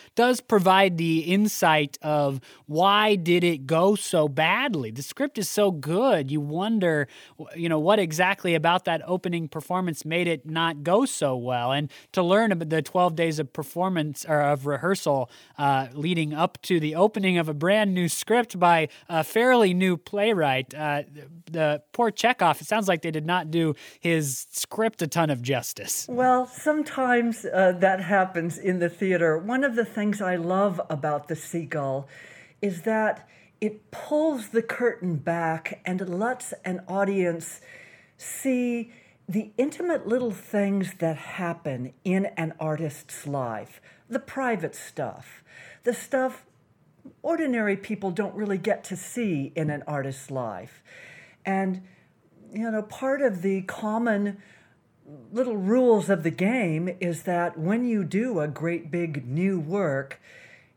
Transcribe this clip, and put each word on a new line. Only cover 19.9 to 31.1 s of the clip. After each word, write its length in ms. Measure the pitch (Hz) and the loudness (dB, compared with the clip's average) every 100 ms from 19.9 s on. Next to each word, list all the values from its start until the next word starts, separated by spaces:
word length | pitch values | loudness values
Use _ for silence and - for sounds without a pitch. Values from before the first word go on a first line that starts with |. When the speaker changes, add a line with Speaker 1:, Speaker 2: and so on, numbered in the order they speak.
| 175 | 0
Speaker 1:
playwright, 760 | - 202 220 196 147 131 131 | -2 0 2 2 2 0 -2
uh, 300 | 143 151 147 143 147 139 170 - | -6 -2 -2 -4 -14 -20 -20 -8
the 320 | 165 156 147 - | 0 0 0 -4
poor 180 | - 226 | 0 0
Chekhov, 500 | - 226 247 175 147 | 2 0 4 2 2
it 60 | 156 | 0
sounds 200 | 214 196 | -2 0
like 160 | 170 | 0
they 80 | 165 | 0
did 160 | 156 156 | -4 -2
not 240 | 180 156 | -2 0
do 240 | 165 160 143 - - | 0 0 -2 -8 -6
his 480 | 170 165 143 131 - | 0 0 0 -6 -10
script 500 | - - - 220 - | -10 -8 -2 -2 0
a 40 | 160 | -2
ton 220 | 170 156 | 0 0
of 140 | 127 | 0
justice. 640 | 120 127 - - - - - | -2 -2 -4 -10 -8 -8 -6
Speaker 2:
Well, 380 | 247 254 254 247 | 0 4 4 0
sometimes, 960 | - 302 302 294 - 254 240 233 220 - | -4 -2 0 -2 -2 2 2 2 -2 -2
uh, 280 | 185 185 | 4 4
that 280 | 180 190 190 | 4 2 2
happens 560 | 175 202 185 175 165 156 | 2 2 2 0 -4 -4
in 220 | 190 185 | -2 0
the 100 | 170 | 0
theater. 480 | 170 190 175 165 156 | 0 0 2 4 2
One 260 | 196 254 | 0 0
of 120 | 277 233 | 0 0
the 100 | 226 | -2
things 380 | 220 208 202 | -2 -2 -2
I 140 | 185 180 | -2 -2
love 440 | 170 185 202 170 - | 0 2 2 0 -4
about 380 | 151 151 | -4 -2